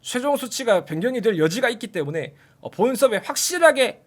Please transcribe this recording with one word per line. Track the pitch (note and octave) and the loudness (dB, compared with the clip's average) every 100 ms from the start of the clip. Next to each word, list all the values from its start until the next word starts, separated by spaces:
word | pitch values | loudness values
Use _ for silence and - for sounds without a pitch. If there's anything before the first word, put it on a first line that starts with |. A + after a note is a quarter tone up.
최종 | - B3 C4 C#4+ | -6 -4 -2 -2
수치가 | B3+ - B3+ F#3+ | -4 -6 2 2
변경이 | - D#3 G#3+ B3+ | 2 -4 -2 -2
될 | A3 F#3+ | -2 2
여지가 | D#3 F#3 B3+ | 0 0 -2
있기 | A#3+ A3+ | -2 -8
때문에, | F3+ C#3+ D#3+ C3 - _ _ | -6 -6 -6 -8 -14 _ _
어, | - | -16
본섭에 | - A3 B3+ C4 G#3 | 0 0 4 2 2
확실하게 | - - - F4 E4 C#4 B3+ - | -4 -4 -2 4 4 6 0 -2